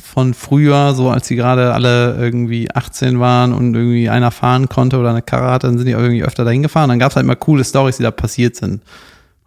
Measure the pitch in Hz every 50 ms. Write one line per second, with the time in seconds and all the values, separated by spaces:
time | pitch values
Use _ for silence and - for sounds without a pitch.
0 | - - - 131 131 127 117 - - - 139 147 147 147 143 143 143 143 135 127
1 | 127 127 120 123 - - 123 120 120 123 127 127 123 123 117 113 123 123 120 120
2 | 120 123 117 117 120 120 120 120 120 117 117 117 117 - - 131 - - - -
3 | 131 127 127 123 123 123 123 123 123 123 117 - 123 120 113 117 120 120 120 120
4 | 117 110 110 123 123 120 - - 131 127 127 127 135 123 - 131 127 127 135 127
5 | 120 117 113 117 - - 127 127 123 127 127 131 - 127 120 120 123 131 113 113
6 | 120 120 120 117 - 147 - - 120 117 120 135 147 151 - 160 151 131 123 117
7 | 123 143 - 139 127 131 123 - - 165 151 135 123 - - 135 135 131 123 -
8 | 117 113 - - - 110 - - 120 120 - - - 95 95 104 - - - -
9 | - - - - _ _ _ _ _